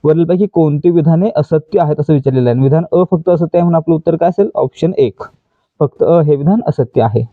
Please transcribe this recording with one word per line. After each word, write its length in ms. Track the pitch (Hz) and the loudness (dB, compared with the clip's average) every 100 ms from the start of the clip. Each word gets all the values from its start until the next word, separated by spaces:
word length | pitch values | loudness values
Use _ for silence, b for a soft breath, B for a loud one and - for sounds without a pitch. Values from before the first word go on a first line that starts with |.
वरीलपैकी 420 | 147 156 165 180 202 | 2 2 2 0 0
कोणती 440 | - 160 147 175 | 0 0 2 0
विधाने 400 | 170 156 165 202 - | 2 2 2 0 -2
असत्य 440 | 147 160 - 143 | -2 -2 -2 -2
आहेत 200 | 147 151 | 0 -2
असं 120 | 147 | 0
विचारलेलं 380 | 151 139 131 123 | 0 0 0 0
आहे. 120 | 120 | 2
विधान 220 | 135 156 165 | 2 0 0
अ 100 | 175 185 | 0 0
फक्त 180 | 170 165 | -2 0
असत्य 300 | 175 165 175 | 0 0 0
आहे, 40 | |
म्हणून 140 | 175 165 | 0 0
आपलं 180 | 165 | 0
उत्तर 220 | 160 165 165 | -2 0 0
काय 120 | 170 | -2
असेल? 220 | 175 202 | 0 -2
ऑप्शन 380 | - 131 - 165 - | -2 -4 -2 -4 0
एक, 260 | 127 - - _ _ _ _ _ | -2 -4 -20 _ _ _ _ _
फक्त 220 | 147 _ | -4 _
अ 180 | 151 170 | 0 2
हे 160 | 151 143 | 2 0
विधान 240 | 147 214 - | 0 -2 -2
असत्य 340 | - 120 - | -4 -4 0
आहे. 220 | 117 113 117 | 0 -2 -6